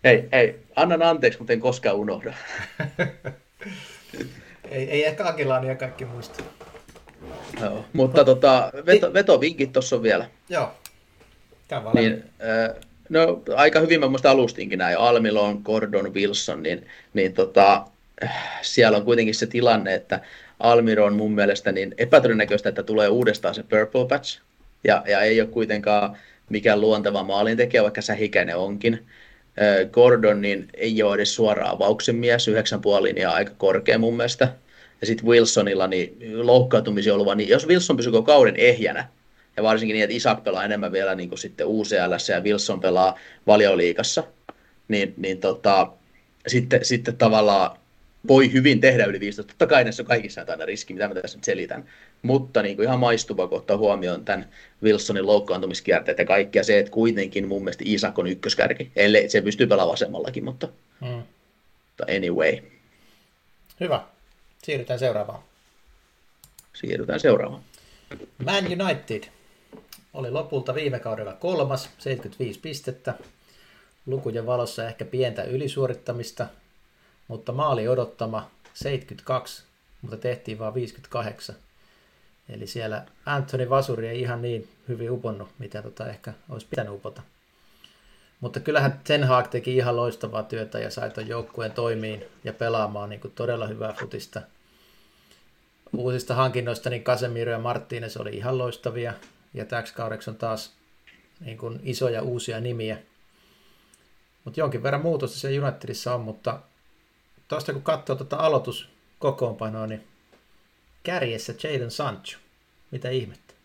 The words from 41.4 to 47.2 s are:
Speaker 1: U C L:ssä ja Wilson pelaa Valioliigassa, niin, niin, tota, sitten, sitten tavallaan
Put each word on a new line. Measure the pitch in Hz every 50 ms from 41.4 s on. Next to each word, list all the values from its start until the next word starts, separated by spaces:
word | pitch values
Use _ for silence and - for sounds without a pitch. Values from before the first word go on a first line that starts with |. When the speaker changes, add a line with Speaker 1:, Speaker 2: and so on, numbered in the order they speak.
| - 95 - - 80
Speaker 1:
U | 85 107 110 104
C | 98 104 95 87
L:ssä | 87 90 85 - - 95
ja | 87
Wilson | 90 104 104 101 - - 101 92
pelaa | 92 92 90 92 92 95 - - - - - _ _
Valioliigassa, | - 107 107 104 98 95 90 87 87 85 - - - - - - - _ _ _ - - _ _ _ _ _ _
niin, | - 107 104 98 92 90
niin, | - 92 95 95
tota, | 92 - 95 92 - - 101 98 95 92 - - _ _ _ _ _ _ _ _ _ _
sitten, | - 127 123 120 127 127 - -
sitten | - 127 117 120 117 113
tavallaan | -